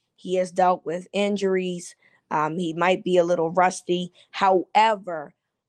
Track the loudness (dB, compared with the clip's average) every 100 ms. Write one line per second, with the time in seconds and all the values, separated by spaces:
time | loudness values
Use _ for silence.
0 | _ _ -4 -2 -2 2 2 2 -4 -10
1 | -6 -4 -2 -2 0 -2 -2 -8 -12 -20
2 | _ _ _ -4 -2 -2 -4 0 0 0
3 | 2 2 2 0 0 2 2 0 -4 -4
4 | -4 -12 _ -2 2 2 2 2 2 2
5 | -4 -10 -12 _ _ _